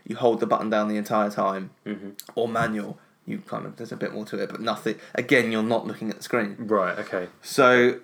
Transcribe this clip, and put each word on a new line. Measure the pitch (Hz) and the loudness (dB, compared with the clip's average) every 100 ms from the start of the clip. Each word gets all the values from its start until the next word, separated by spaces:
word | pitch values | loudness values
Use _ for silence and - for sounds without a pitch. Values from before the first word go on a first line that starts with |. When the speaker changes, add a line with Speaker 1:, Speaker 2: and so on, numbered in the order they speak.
| - | -10
Speaker 1:
you | - | 2
hold | 120 107 | 2 2
the | 110 | 2
button | 113 110 | 0 2
down | 110 107 | 0 0
the | 104 | -2
entire | 104 113 104 | 0 0 0
time, | 104 98 95 95 _ 104 | 0 0 -2 -8 _ -10
Speaker 2:
Mm-hmm. | 101 101 101 - - | -10 -12 -16 -8 -4
Speaker 1:
or | 113 | -2
manual. | 113 117 107 101 - _ _ - | 0 0 -2 -6 -12 _ _ -12
You | 104 | -10
kind | - 110 98 | -8 -10 -10
of, | - | -12
there's | 113 | -12
a | 107 | -8
bit | 101 | -8
more | 104 107 | -8 -8
to | 101 | -6
it, | 98 | -6
but | 98 | -6
nothing. | 110 107 113 104 - - | -6 -4 -4 -6 -6 -4
Again, | 123 131 113 | 4 4 4
you're | 110 | 0
not | 110 113 - | 0 0 -2
looking | - 110 | -6 -8
at | - | -8
the | |
screen. | - 120 104 104 | -4 -2 -2 -6
Speaker 2:
Right, | 107 104 90 87 | 0 2 2 -2
okay. | - 95 90 - | -4 -6 -6 -12
Speaker 1:
So | - - 127 123 120 - | -4 6 8 8 6 2